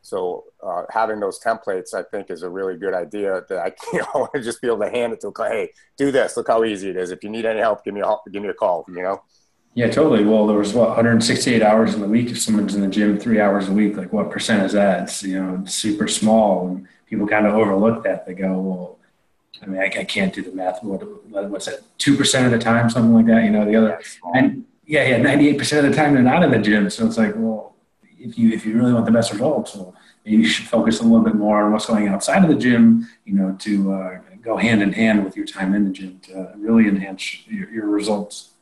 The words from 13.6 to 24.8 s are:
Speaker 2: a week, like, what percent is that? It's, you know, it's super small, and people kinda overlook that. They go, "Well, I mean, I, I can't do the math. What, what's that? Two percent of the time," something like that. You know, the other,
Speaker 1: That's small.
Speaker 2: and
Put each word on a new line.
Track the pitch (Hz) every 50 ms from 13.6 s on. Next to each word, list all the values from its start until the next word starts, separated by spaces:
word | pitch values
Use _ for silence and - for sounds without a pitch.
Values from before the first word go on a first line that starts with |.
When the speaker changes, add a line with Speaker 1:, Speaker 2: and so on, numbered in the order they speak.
| 98
Speaker 2:
a | 95 95
week, | 107 107 104 104
like, | 95 92 - 110
what | 107 98 -
percent | - - - - 113 101 95
is | 95 98
that? | 101 101 101 92 87 92
It's, | - - - 101
you | 95 95 95 95
know, | 92 92 92
it's | 95 - -
super | - - 110 104 - 107
small, | - - - 107 110 110 113 107 101 92 90 90 90
and | 90 95 - - _ _ _
people | _ 110 101 101
kinda | 104 110 104 104 104
overlook | 104 110 110 101 95 95 104 113 117 - -
that. | 98 92 90 -
They | - 90
go, | 92 95 95 92 92
"Well, | 95 95 92 90 90 87 - _ _ _ _ _ _ _ _ _ _ _ - -
I | -
mean, | - 95 92
I, | 95
I | 95 - 98 92
can't | - - 104 98 92 -
do | 101
the | 92 90 92
math. | 92 92 92 - - -
What, | 104 98 95 101 - - - - - 107 98 101 101
what's | 101 95 -
that? | - 90 - _ _ _
Two | - - 143 139
percent | - 131 - - 131 127
of | 123
the | 117 113
time," | 117 113 117 117 120 113
something | 117 127 113 117 117
like | 113 113
that. | 113 113 113 113
You | 104
know, | 107 104 104
the | 104 107
other, | 113 110 107
Speaker 1:
That's | 98 - - - - -
small. | - 87 85
Speaker 2:
and | - 135 - 135 - - _ _ _